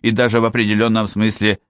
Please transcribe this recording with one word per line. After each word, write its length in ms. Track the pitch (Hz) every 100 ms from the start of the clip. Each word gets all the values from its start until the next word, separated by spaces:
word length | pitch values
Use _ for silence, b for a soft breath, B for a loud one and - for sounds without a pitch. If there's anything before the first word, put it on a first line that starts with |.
и 80 | 117
даже 300 | 107 123 117
в 40 |
определённом 600 | 113 117 107 107 113 110 104
смысле 540 | 101 110 101 104 98 _